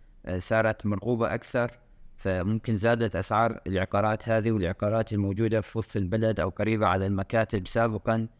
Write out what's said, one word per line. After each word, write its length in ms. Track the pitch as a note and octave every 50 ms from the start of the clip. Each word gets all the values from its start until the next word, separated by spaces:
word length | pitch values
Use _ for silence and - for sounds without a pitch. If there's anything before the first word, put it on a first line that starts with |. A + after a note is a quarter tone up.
| - - - - -
آه، 120 | - F2+ F2+
صارت 480 | F#2 - A2+ A2 A2 A2 G#2+ - -
مرغوبة 480 | G#2+ G#2 G2 - A#2 B2 A2+ A2+ G#2+ F2+
أكثر، 360 | A#2 - - - B2+ A#2+ A#2+ - - - - - - - - -
فممكن 600 | - - F#2+ F#2+ F#2 F2 G2 A2 A2+ - - A2+
زادت 400 | G2+ F#2+ A#2 A#2+ A#2 A#2 A2 -
أسعار 440 | E2 F#2 - G#2+ G#2 A#2 A#2 A2 - -
العقارات 640 | - F#2+ F#2 F2+ - - G2+ G#2 G#2+ G#2+ A2 - A2+
هذه 220 | A2+ A2+ G#2 A#2 A2+
والعقارات 600 | G#2+ F#2 E2 G2 - - G#2 G#2+ A2+ A2+ - A2
الموجودة 480 | G#2 G2+ G2 G2 G2 A2+ A2 G#2 A2
في 180 | G2+ - - A2+
وسط 180 | G2+ - -
البلد 440 | G#2+ G2 F2 F#2+ A2+ A2 A2 A2 -
أو 80 | D#2+ F#2+
قريبة 380 | F#2 - G#2 G#2+ A2 G#2+ G#2+
على 200 | F#2+ F2+ F#2+ F#2+
المكاتب 600 | G2 G2 F#2+ G2 - - A2+ A2 - - G#2 F2+
سابقًا 640 | - - A#2 A2+ A#2 A2 G2 - - A2+ A2+ A2+ A2+ - _